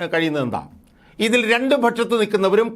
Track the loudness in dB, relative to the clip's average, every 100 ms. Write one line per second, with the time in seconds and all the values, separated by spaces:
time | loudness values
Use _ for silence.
0 | -4 -2 0 -2 -4 -6 -10 -20 _ _
1 | _ -4 0 2 2 0 2 2 2 0
2 | -2 0 0 0 2 2 0